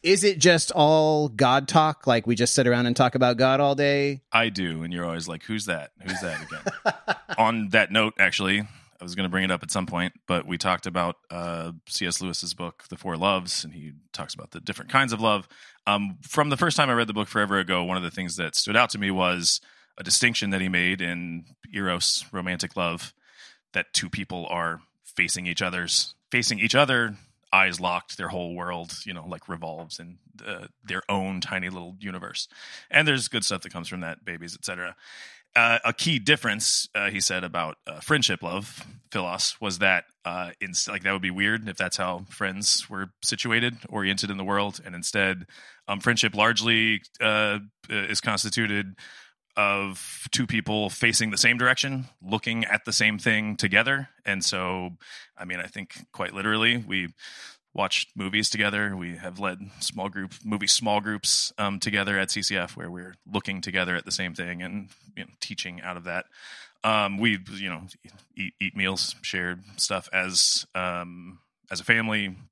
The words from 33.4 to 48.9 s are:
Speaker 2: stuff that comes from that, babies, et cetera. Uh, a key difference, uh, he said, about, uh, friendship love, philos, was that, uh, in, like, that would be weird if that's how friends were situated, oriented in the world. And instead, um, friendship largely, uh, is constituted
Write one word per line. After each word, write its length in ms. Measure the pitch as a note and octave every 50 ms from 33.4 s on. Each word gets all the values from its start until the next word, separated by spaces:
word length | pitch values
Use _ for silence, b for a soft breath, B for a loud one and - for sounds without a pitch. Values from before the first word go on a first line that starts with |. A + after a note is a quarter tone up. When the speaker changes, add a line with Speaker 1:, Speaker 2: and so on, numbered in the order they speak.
| G2
Speaker 2:
stuff 160 | - G2+ F2+
that 120 | - F#2
comes 140 | - F2 E2+
from 140 | - F#2 F#2
that, 240 | F2 E2 D#2+ _ _
babies, 320 | F#2 F2 E2 E2+ E2+ F2 -
et 60 | -
cetera. 320 | - F#2 F2+ F2+ F2+ - B B B B B B B B B B B _
Uh, 240 | B2 A#2 A#2 A#2 A2+ -
a 80 | A#2
key 260 | A2+ - - E3+ D#3 B2+
difference, 680 | G2+ A#2+ D3+ - - A#2 G2+ A2 - - - - - - _
uh, 140 | G#2+ G2+ G2
he 100 | G2+ G2
said, 240 | - - F#2 F2+ F2+
about, 320 | F2+ F2 F2 E2 D#2+ - _ _
uh, 140 | - D2+ D#2
friendship 420 | - - D3+ C#3+ A#2 - F#2 -
love, 420 | F2 E2+ F2 G2 G#2 - - - - - - - _ _
philos, 420 | - A2 F2+ F2 F2+ F#2 - - - -
was 180 | A2 G2+ F2+ E2+
that, 240 | G2+ F#2+ F#2 F2 - _ _ _ _
uh, 260 | F2 F2 F2+ F2+ F2 F2 _
in, 120 | G2+ F#2 F2 - - -
like, 160 | G#2 F#2+ F2+
that 80 | G2
would 100 | G2 F#2+
be 80 | F#2 F#2
weird 380 | F2+ F#2+ G2 G#2 A2 A2+ A2 G#2+
if 80 | F#2
that's 200 | - F#2+ F2+ -
how 280 | - F#2+ F2+ F2+ F2 F#2+ -
friends 640 | - - G#2 F#2+ F#2+ G2 G#2 - - - - -
were 200 | G#2+ F#2+ G2 F#2 _ _
situated, 540 | - - A#2+ A2 - B2 A2+ A#2 A#2+ A#2+ A#2+ A#2 - -
oriented 420 | - G#2+ G2 F#2+ G2 G2 - G2+
in 60 | G2+
the 60 | G2
world. 380 | F#2+ G2 G2+ G2+ G2+ G2+ G2 - -
And 120 | F#2+ F2+
instead, 500 | F2 E2+ - - G#2 G2 F#2+ F#2+ F#2 - B B B B B B B B
um, 140 | - G2+ G2
friendship 340 | - A#2+ A#2 A2 - G#2+ F#2+
largely, 680 | G#2 G#2+ A2+ A#2 G2+ G#2+ A#2 A#2 A2 A2+ A2 A2 G2 - - _ -
uh, 400 | A#2+ A2 G#2+ G#2+ G#2+ G#2 G#2 G#2 G2+ G#2 _ _ - -
is 320 | A2+ G#2 G2 - G#2 -
constituted 760 | - A#2+ G#2+ F#2+ - G#2+ - A#2+ A2+ G#2 G2+ G#2 G2+ F#2+